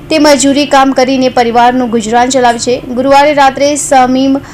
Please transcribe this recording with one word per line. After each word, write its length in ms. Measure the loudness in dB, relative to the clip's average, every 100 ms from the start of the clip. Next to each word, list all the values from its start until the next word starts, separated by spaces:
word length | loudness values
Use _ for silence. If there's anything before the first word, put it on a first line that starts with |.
| -4
તે 100 | 0
મજૂરી 460 | 2 2 2 0 0
કામ 260 | 0 2
કરીને 380 | 0 0 0 0
પરિવારનું 600 | 0 0 2 2 0 -2
ગુજરાન 400 | -4 -2 0 0
ચલાવે 300 | 0 0 0
છે. 160 | -4 -6 -6
ગુરુવારે 460 | -4 2 2 2
રાત્રે 360 | 2 0 0 -2 -2
સમીમ 600 | 0 0 2 0 0 -2 -6